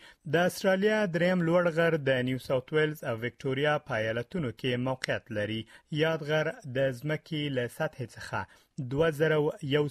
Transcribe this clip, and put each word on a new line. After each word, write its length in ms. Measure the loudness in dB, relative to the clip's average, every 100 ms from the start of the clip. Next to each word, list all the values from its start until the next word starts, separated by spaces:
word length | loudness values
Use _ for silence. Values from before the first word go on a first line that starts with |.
| -16 -16 -2
د 40 | 0 0
استرالیا 500 | 0 2 2 2 2 0
دریم 240 | 2 2 2 4
لوړ 160 | 4 4 4
غر 180 | 2 2 2
د 20 | 2 2
نیو 120 | -2 0
ساوت 220 | -2 0
ویلز 260 | 2 2 0
او 100 | -6 -4
وکټوریا 580 | -6 -6 -4 0 2 0 0
په 60 | -2
ایالتونو 500 | 0 -2 -4 -4 -4
کې 320 | -4 -2 0 -2
موقعیت 360 | -2 -4 -4 -4 -4
لري. 220 | -2 -4 -8 -16 _ -2
یاد 180 | 0 0 0
غر 180 | 0 0 -6 -6
د 40 | -2 0 -2
ځمکې 440 | -4 -6 -4 -6 -2 -2
له 80 | -4 -4
سطحې 300 | -6 -6 -12
څخه 260 | -12 -8 -6 -6 -12 _ -12
دوه 300 | -4 2 2
زره 280 | 2 2 2 2 -2 0 2
یو 80 | 2